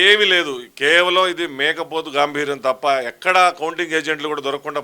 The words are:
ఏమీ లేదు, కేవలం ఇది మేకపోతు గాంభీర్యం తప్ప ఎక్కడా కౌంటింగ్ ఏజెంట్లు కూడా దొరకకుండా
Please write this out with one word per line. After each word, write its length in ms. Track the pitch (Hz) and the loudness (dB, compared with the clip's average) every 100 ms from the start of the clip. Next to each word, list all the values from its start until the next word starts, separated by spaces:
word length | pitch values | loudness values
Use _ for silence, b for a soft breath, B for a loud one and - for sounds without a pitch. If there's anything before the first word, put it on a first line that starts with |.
| 190 | 4
ఏమీ 180 | 208 202 | 6 4
లేదు, 200 | 180 151 123 117 - | 2 0 -6 -10 -2
కేవలం 440 | 143 170 180 180 185 | 2 4 4 2 0
ఇది 140 | 165 165 135 | -2 -6 -2
మేకపోతు 500 | 151 165 160 160 156 139 | -2 -2 -4 -6 -4 0
గాంభీర్యం 420 | 147 143 143 139 131 | 0 -2 -4 -2 -4
తప్ప 160 | 127 147 135 123 | -2 0 -2 -4
ఎక్కడా 320 | - 180 185 180 - | -6 0 4 2 2
కౌంటింగ్ 360 | 156 165 165 160 | -6 -6 -4 -4
ఏజెంట్లు 320 | 147 151 151 | -2 -6 -4
కూడా 120 | 147 135 | -6 -6
దొరకకుండా 340 | 139 151 147 | -6 -8 -10